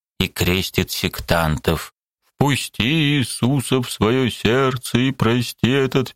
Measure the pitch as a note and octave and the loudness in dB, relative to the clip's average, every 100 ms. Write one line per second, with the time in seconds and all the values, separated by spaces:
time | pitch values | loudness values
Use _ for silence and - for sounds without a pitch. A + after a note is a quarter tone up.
0 | _ - F#2+ - F2 F#2 - - - - | _ -4 -4 -2 0 0 -2 -2 -4 -2
1 | - - - E2+ D#2+ D2+ - D#2+ - - | -4 -4 -2 2 2 0 0 -2 -4 -18
2 | _ _ _ - C#3 C3+ - - A2 D#3+ | _ _ _ 0 0 0 -4 -2 0 2
3 | C#3+ D3 A#2+ - A#2+ C#3+ - C3 B2 - | 2 0 -2 -2 0 0 0 -2 -2 0
4 | G#2 C3 B2 - G#2 B2 C3+ B2+ - A#2+ | 2 2 0 0 0 2 2 0 -2 0
5 | C3 C3 A2 B2 A#2+ - A2+ C#3 C3+ C3+ | 0 0 0 0 -2 -2 0 2 2 0
6 | B2+ | -2